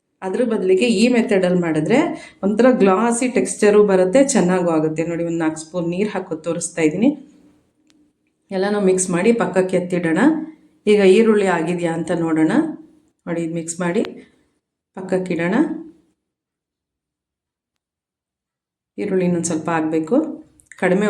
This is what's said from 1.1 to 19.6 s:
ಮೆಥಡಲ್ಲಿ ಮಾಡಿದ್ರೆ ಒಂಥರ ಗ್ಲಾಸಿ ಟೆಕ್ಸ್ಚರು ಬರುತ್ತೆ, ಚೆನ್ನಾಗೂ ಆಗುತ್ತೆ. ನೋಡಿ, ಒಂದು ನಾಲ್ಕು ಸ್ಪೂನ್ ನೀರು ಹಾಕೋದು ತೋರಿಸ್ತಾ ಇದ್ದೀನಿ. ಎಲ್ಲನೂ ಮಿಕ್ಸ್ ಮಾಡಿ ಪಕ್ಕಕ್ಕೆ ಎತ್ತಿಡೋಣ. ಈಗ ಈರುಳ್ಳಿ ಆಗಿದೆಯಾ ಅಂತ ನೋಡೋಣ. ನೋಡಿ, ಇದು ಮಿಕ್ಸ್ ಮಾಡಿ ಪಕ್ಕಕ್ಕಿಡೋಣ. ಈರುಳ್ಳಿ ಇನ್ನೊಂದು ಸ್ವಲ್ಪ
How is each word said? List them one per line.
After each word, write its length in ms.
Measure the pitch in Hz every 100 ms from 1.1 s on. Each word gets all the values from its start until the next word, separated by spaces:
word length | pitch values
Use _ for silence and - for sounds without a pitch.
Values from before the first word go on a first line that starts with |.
ಮೆಥಡಲ್ಲಿ 460 | 240 226 196 180 180
ಮಾಡಿದ್ರೆ 340 | 170 156 151 254 339 - - -
ಒಂಥರ 220 | 196 214 254 -
ಗ್ಲಾಸಿ 460 | 196 190 233 233 254 196
ಟೆಕ್ಸ್ಚರು 440 | - - 208 208 208
ಬರುತ್ತೆ, 300 | 185 185 262 269
ಚೆನ್ನಾಗೂ 340 | 208 175 180 175 160
ಆಗುತ್ತೆ. 260 | 156 156 165
ನೋಡಿ, 140 | 165 170
ಒಂದು 100 | 165
ನಾಲ್ಕು 180 | 160 156
ಸ್ಪೂನ್ 240 | - 180 170
ನೀರು 160 | 180 214
ಹಾಕೋದು 280 | 185 - 160 170
ತೋರಿಸ್ತಾ 380 | 170 - - 156
ಇದ್ದೀನಿ. 220 | 180 269 - - _ _ _ _ _ _ _ _ _ _ _ -
ಎಲ್ಲನೂ 300 | 190 202 208 190
ಮಿಕ್ಸ್ 180 | 185 - 175
ಮಾಡಿ 160 | 214 233
ಪಕ್ಕಕ್ಕೆ 340 | 180 190 180 180
ಎತ್ತಿಡೋಣ. 400 | - 175 165 165 285 - - - _ _ 208
ಈಗ 140 | 208 190 208
ಈರುಳ್ಳಿ 340 | 226 208 190 170
ಆಗಿದೆಯಾ 380 | 165 175 170 170
ಅಂತ 120 | 165 170
ನೋಡೋಣ. 280 | 165 156 160 247 330 - - _ _ _ 180
ನೋಡಿ, 160 | 170 165
ಇದು 100 | 170
ಮಿಕ್ಸ್ 180 | 165 175
ಮಾಡಿ 200 | 175 190 - - - _ _ _ _ _ _ 196
ಪಕ್ಕಕ್ಕಿಡೋಣ. 580 | 185 185 180 165 170 233 320 - - - _ _ _ _ _ _ _ _ _ _ _ _ _ _ _ _ _ _ _ _ _ _ _ _ _ _ _ _ _ -
ಈರುಳ್ಳಿ 260 | 202 185 175
ಇನ್ನೊಂದು 220 | 170 170
ಸ್ವಲ್ಪ 180 | 160